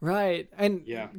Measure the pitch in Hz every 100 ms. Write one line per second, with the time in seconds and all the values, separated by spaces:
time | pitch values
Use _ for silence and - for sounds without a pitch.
0 | 156 202 202 170 165 - 202 190 143 117
1 | 107